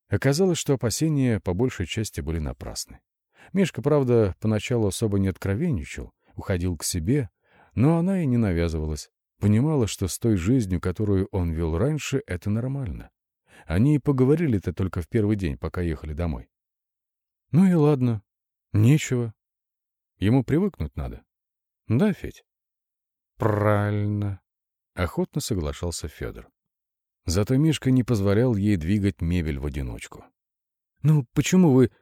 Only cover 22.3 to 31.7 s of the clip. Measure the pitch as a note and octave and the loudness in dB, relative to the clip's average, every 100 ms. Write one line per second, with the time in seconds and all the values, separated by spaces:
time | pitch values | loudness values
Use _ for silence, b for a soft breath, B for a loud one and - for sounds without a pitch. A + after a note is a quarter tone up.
22.3 | - _ _ _ _ _ _ _ _ _ | -14 _ _ _ _ _ _ _ _ _
23.3 | _ G#2+ G#2 G#2 G#2 G#2 G#2 G#2 G#2 G2+ | _ 0 2 2 2 0 -2 -2 -4 -6
24.3 | G2 _ _ _ _ _ - F2+ - F#3 | -8 _ _ _ _ _ -6 -4 -4 -4
25.3 | D3+ - F#2+ D2 - F2 - D2+ - A1 | -6 -4 -4 -4 -6 -8 -8 -12 -10 -12
26.3 | - - _ _ _ _ _ _ _ - | -12 -20 _ _ _ _ _ _ _ -4
27.3 | F2 G#2 C3 D#3 C#3 C3 C3 A2+ A2+ G2 | -2 2 2 2 2 2 2 2 0 2
28.3 | G2+ B2+ G2+ G#2 G2 D#2 G#2 G2 - E2 | 2 2 2 2 0 0 0 0 -2 -2
29.3 | F2+ D#2 C#2 C#2+ C2+ B1+ A1+ - - - | 0 -2 -4 -6 -6 -8 -10 -14 -18 -20
30.3 | _ _ _ _ _ _ _ C#3+ D3+ B2+ | _ _ _ _ _ _ _ 2 2 0
31.3 | - - F#3 E3+ | -4 2 4 6